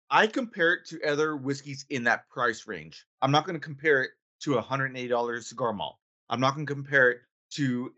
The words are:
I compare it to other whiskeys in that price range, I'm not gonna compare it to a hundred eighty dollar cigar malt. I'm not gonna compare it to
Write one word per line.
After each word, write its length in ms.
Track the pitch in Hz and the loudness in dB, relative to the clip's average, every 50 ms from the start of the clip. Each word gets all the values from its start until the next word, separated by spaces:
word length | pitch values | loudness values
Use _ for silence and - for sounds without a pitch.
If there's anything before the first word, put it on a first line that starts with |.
| _ _ | _ _
I 160 | 139 160 202 220 | 4 4 4 4
compare 440 | - 294 247 214 - 202 165 165 180 | 2 -2 -4 -4 -2 0 2 2 2
it 120 | 180 - | 0 -4
to 160 | - 165 156 | -12 -10 -4
other 340 | - 151 147 143 156 156 156 | -2 0 0 2 0 0 -2
whiskeys 480 | 143 127 139 139 139 - 143 139 135 - - | -4 -4 -6 -6 -6 -6 -12 -12 -12 -10 -6
in 140 | 147 127 117 | -6 -2 2
that 240 | 120 110 - - _ | 2 2 2 -2 _
price 380 | - 135 120 120 110 - - 110 | -6 -2 0 0 0 -2 -8 -10
range, 360 | 101 82 76 80 - - - _ _ _ | -10 -10 -10 -14 -18 -20 -20 _ _ _
I'm 100 | - 135 | 2 4
not 120 | 143 151 151 | 4 4 4
gonna 140 | 185 175 156 | 2 -6 -8
compare 440 | 139 160 143 135 143 160 147 131 | -8 -12 -12 -2 2 2 4 4
it 80 | 127 - - _ _ _ _ _ | 2 -2 -6 _ _ _ _ _
to 140 | - 160 135 | -2 0 0
a 40 | 117 | 0
hundred 360 | 107 - 131 139 135 131 127 | 0 -2 -2 -2 -2 -4 -4
eighty 120 | 127 123 120 | -6 -4 -2
dollar 320 | 123 120 120 120 117 117 | 0 0 0 -2 -4 -6
cigar 320 | 117 - 117 123 131 117 | -8 -10 -8 -4 -4 -2
malt. 260 | 107 95 78 69 - _ _ _ _ _ _ _ | -2 -4 -6 -8 -8 _ _ _ _ _ _ _
I'm 80 | 117 120 | -2 2
not 160 | 131 135 139 | 2 0 0
gonna 100 | 151 151 | 0 -6
compare 460 | 139 143 139 139 139 143 139 127 123 | -6 -6 -8 -6 0 4 6 6 6
it 80 | 120 - _ _ _ _ _ _ - | 4 2 _ _ _ _ _ _ -6
to 380 | - 143 127 123 123 123 135 - | -2 -2 0 0 -2 -4 -6 -4